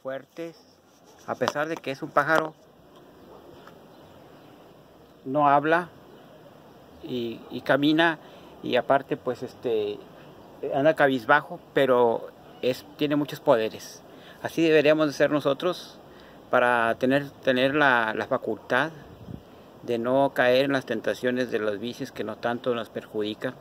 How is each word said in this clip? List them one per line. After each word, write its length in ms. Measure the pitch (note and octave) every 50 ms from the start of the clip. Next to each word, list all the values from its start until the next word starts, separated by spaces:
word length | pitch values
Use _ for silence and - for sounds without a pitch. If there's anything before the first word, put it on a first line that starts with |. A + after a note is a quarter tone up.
fuertes, 540 | _ C3+ C3 C3+ C3+ _ _ - E3 E3+ D#3+ - _ _ _ _ _ _ _ _ _ - - - -
a 80 | - A#2
pesar 320 | - B2+ - - D3 D3+
de 80 | D#3+ E3
que 160 | D#3 - C3+
es 100 | C#3 -
un 80 | D#3+ D3
pájaro, 440 | - D3 C#3 D3+ D#3+ D#3+ D#3+ D#3 - _ - - _ - - - - - - - - - - - - - - - - - - - - - - - - - - - - - - - - - - - - - - - - - - - - - - - - - -
no 240 | C3+ C3 D3+ D3 C#3+
habla 400 | C#3 D3 C#3+ D#3 E3 E3+ F3+ E3 - - - - - - - - - - - - - - - - - - - - - - -
y, 380 | - C3 B2 A#2 A#2 A2+ - - -
y 120 | - B2+
camina, 580 | - - C#3 C#3 C#3+ D3+ D#3 D#3+ E3 E3+ D#3 - - - - - - - - - -
y 140 | A#2+ A#2+
aparte, 400 | A#2+ A#2 - C3+ C#3 C3+ - D#3
pues, 260 | - - C3 B2 - C3
este, 560 | A#2 - - - B2+ A2+ A2 G#2 G#2 G#2 G2 - - - - - - - - - - - - - - -
anda 200 | C#3 C#3 D#3 D#3
cabizbajo, 680 | - D3+ C#3 C3+ B2+ A2 A#2 C#3+ D3 C#3+ - F3 E3 - - -
pero 540 | D3+ C#3 B2+ B2+ B2 B2 A#2 A2+ G#2 - - - - - - - -
es, 240 | - B2 C3 - - - -
tiene 180 | - D3+ C#3+ D3
muchos 240 | D3 D3 - D3 C#3
poderes. 600 | - D3+ C3+ A2+ A2 G#2+ - - - - - - - - - - - - - -
Así 200 | - A#2 - -
deberíamos 460 | E3 D#3+ D#3 D#3 C3+ D3 D#3 D#3 D#3
de 60 | D3 C3+
ser 180 | - D3+ C#3+
nosotros 680 | D3 D3 - C#3+ C#3 - D#3+ F3+ F3 - - - - - - - - - - - - - - -
para 460 | - B2+ B2 B2 B2 A#2+ A2+ A2+ A2+
tener, 340 | - C3 B2+ C3+ C#3+ C#3+ C#3 - - -
tener 320 | C3+ B2+ B2+ C3 C3+ C3+
la, 380 | D3 D3 C3+ B2 A#2+ A2+ A2 G#2+
la 120 | G#2+ G#2
facultad 640 | - C3 A#2+ - A2+ A2 F#2 - - B2 B2+ D3 D#3+ D#3+ D3 - - - - - - - - - - - - - - - - -
de 140 | A#2+ A#2+
no 340 | A#2 A#2 B2 C3 C3+ C#3 C#3 -
caer 320 | - B2+ B2 B2+ C3 C#3
en 60 | C#3
las 140 | C#3 C3 B2+
tentaciones 680 | - A#2 G#2+ - - G#2 - - B2 B2 B2+ B2+ A2+
de 80 | A2+ A2
los 200 | G#2+ G#2+ G#2 F#2+
vicios 320 | A2 B2 A2+ - C3+ B2+
que 120 | - - G#2+
no 140 | A2 G#2+
tanto 360 | - - A#2+ A#2+ A#2+ B2 B2+ A#2+
nos 160 | A#2 A2 -
perjudican. 680 | - A2+ - - - A2 G#2 G#2+ G#2+ - - C3 B2 -